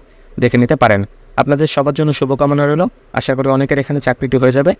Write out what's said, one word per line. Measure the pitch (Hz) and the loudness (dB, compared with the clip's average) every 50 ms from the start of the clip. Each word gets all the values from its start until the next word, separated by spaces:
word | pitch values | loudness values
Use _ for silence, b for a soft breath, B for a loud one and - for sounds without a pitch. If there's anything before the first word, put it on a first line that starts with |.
| - b b b b b b - | -4 b b b b b b -2
দেখে | 123 120 - 120 | -2 0 2 2
নিতে | 120 120 156 | 2 2 2
পারেন। | 143 123 113 104 98 98 - - - - - - | 2 2 2 2 2 0 -4 -10 -18 -20 -8 -4
আপনাদের | - 123 135 147 139 156 | -4 -2 0 0 0 0
সবার | 151 - 147 139 147 139 | -2 -2 -2 -2 -2 -2
জন্য | 151 156 151 139 | 0 0 -2 0
শুভকামনা | - 143 131 139 131 147 143 143 143 147 | -2 -2 -2 0 0 0 0 0 0 0
রইল, | 143 151 160 185 247 - _ _ _ - | 0 0 0 -2 -2 -4 _ _ _ -8
আশা | - - - 131 | -6 -4 -2 -2
করি | 127 131 135 | -2 0 0
অনেকের | 135 135 139 135 147 139 | 0 0 0 0 0 -2
এখানে | 135 - 147 143 | -2 -2 -4 -4
চাকরিটি | - 131 127 - 143 123 127 | -2 -2 -2 -2 -2 -2 0
হয়ে | 127 139 131 123 | 2 2 2 2
যাবে। | 135 139 175 202 - | 2 2 2 0 -2